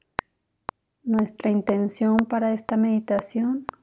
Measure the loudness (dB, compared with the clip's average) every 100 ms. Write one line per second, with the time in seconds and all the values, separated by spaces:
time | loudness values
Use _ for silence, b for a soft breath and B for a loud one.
0 | _ -12 -12 _ _ _ -20 -20 _ _
1 | 0 0 0 0 0 2 2 2 0 0
2 | 2 2 2 -2 -2 -2 -2 0 0 0
3 | 0 -4 -4 -4 -2 -2 -6 -16